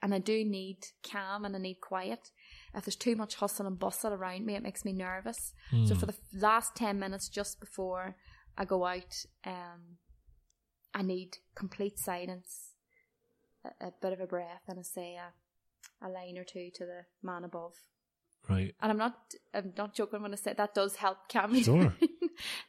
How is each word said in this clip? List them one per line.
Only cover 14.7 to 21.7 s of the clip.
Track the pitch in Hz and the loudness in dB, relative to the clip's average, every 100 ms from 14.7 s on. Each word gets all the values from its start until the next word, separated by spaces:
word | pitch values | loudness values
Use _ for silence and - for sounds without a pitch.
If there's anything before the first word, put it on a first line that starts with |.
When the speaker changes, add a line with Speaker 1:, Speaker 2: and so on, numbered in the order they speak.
| 180 | -10
Speaker 1:
I | |
say | 175 185 175 175 | -10 -8 -10 -10
a, | 175 - _ _ _ _ - _ 190 | -14 -18 _ _ _ _ -20 _ -10
a | |
line | 185 180 180 | -10 -10 -12
or | |
two | 180 185 175 - | -10 -10 -12 -10
to | 175 | -10
the | 180 175 _ | -12 -16 _
man | 185 175 | -8 -6
above. | 175 170 170 - - _ _ _ _ _ - | -8 -8 -10 -14 -20 _ _ _ _ _ 0
Speaker 2:
Right. | 95 95 - | 0 0 0
Speaker 1:
And | 220 | 0
I'm | 214 | 2
not, | 233 - _ - _ | 2 -2 _ -16 _
I'm | 202 190 185 | -4 -4 -6
not | 208 - | -4 -2
joking | 208 208 | -2 -2
when | 208 | -6
I | 202 | -4
say | 202 | -2
that | - 208 208 | 0 2 4
does | 196 - | 2 2
help | 196 190 - | 0 0 0
calm | 226 208 | 2 6
me | 254 | 8
Speaker 2:
Sure. | 117 | 10